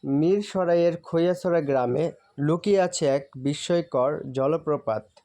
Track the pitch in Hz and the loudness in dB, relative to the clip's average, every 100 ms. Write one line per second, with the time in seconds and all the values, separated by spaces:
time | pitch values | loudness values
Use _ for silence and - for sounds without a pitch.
0 | 147 139 156 202 208 190 175 175 170 170 | -2 0 2 0 -2 -2 2 4 2 0
1 | - 165 175 180 185 170 143 135 123 127 | -4 0 0 0 0 0 2 0 0 0
2 | 160 - _ - 147 165 202 196 180 175 | -2 -4 _ -4 -2 0 2 2 2 0
3 | 147 139 139 131 131 147 - 175 165 135 | 0 0 -2 -6 -4 -4 0 -2 0 0
4 | 127 151 139 131 135 160 156 147 - 110 | 0 -2 -6 -2 0 0 -2 -4 -2 -6
5 | - _ | -6 _